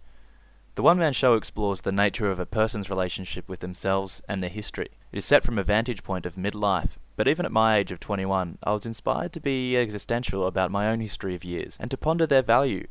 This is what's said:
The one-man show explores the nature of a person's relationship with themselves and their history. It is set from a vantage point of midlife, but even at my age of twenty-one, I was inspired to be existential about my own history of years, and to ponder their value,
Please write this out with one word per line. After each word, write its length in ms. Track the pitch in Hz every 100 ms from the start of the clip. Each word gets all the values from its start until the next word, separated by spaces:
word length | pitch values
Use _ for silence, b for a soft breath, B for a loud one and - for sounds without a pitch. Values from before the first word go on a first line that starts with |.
| b b b b b b b -
The 80 |
one-man 300 | 127 180 160
show 200 | 135 131
explores 480 | 113 - - 101 95
the 100 | 101
nature 380 | 98 101 - 104
of 100 | 92
a 60 | 90
person's 460 | 110 110 110 98
relationship 580 | 95 92 - 92 - -
with 120 | 92
themselves 600 | 92 90 98 98 98 - -
and 140 | 98
their 80 | 92
history. 380 | 95 104 - - - -
It 60 | 101
is 80 | -
set 160 | 143
from 160 | - 110
a 60 |
vantage 400 | 98 104 113 110
point 240 | - 92 87
of 80 | 87
midlife, 560 | 95 107 104 92 - - - -
but 120 | 110
even 200 | 160 175
at 40 |
my 260 | 110 110 107
age 140 | 95
of 80 | 90
twenty-one, 600 | - 98 95 95 87 82
I 80 | -
was 140 | 104 113
inspired 480 | 113 - 120 175
to 60 | 160
be 360 | 143 135 127 123
existential 680 | 117 104 - 117 113 98 92
about 240 | 95 90
my 200 | 98 107
own 100 | 113
history 340 | 110 - 98
of 100 | 90
years, 320 | 90 85 - -
and 100 | 113
to 80 | 131
ponder 300 | 156 170 160
their 160 | 135
value, 420 | 117 117 139 98 -